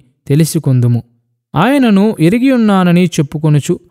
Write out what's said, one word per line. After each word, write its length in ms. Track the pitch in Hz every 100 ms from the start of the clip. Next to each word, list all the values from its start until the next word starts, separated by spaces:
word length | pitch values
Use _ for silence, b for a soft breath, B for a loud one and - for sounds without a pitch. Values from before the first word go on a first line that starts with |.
| _ _ -
తెలుసుకొందుము. 760 | 139 160 165 143 127 120 117 - _ _ _ _ -
ఆయనను 600 | 208 285 247 196 208 208
ఎరిగియున్నానని 840 | 160 240 262 254 220 196 180 175 180
చెప్పుకొనుచు, 760 | - 147 156 156 147 - 175 -